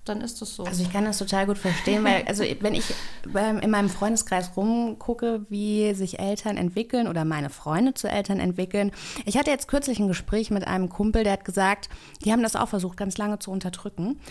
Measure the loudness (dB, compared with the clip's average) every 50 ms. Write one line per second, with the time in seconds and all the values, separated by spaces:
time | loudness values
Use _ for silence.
0 | -8 -6 -6 -4 -6 -8 -8 -10 -10 -10 -8 -6 -6 -2 0 0 0 0 0 0
1 | 0 0 0 -2 -2 0 2 2 2 2 0 0 0 0 0 0 2 2 2 4
2 | 6 4 4 4 2 0 0 0 0 0 0 0 0 0 2 2 0 0 -2 -4
3 | -4 -6 -6 -8 -6 -2 0 2 2 2 2 2 2 2 4 4 4 2 2 2
4 | 0 2 2 2 0 0 0 0 0 -2 -2 0 2 2 2 2 0 0 -4 -4
5 | -4 -4 -2 0 0 0 0 -2 -4 -4 -4 -2 0 2 2 4 4 2 2 0
6 | -2 -4 -2 -2 -2 -2 -2 -2 -2 -2 0 0 0 0 0 -2 -2 0 0 0
7 | 2 2 0 0 0 0 0 -2 -4 -6 -8 -8 -4 0 2 4 4 2 2 0
8 | -2 -2 0 0 0 0 0 0 0 0 0 -2 -2 0 0 0 0 0 -2 -6
9 | -10 -10 -10 -6 -4 0 0 2 2 2 0 0 0 0 0 0 0 0 0 2
10 | 2 2 0 0 -2 0 0 0 0 0 0 0 0 0 0 0 0 -2 0 0
11 | 2 2 4 4 4 2 2 0 -2 -2 0 2 4 4 2 0 -4 -10 -14 -16
12 | -16 -18 -14 -4 0 2 4 4 2 2 0 0 0 0 0 -2 -2 -4 -4 -4
13 | -4 -4 -2 -2 -2 -2 -2 -4 -6 -6 -4 -4 -4 -4 -6 -6 -8 -8 -6 -2
14 | -2 -2 -2 -4 -8 -14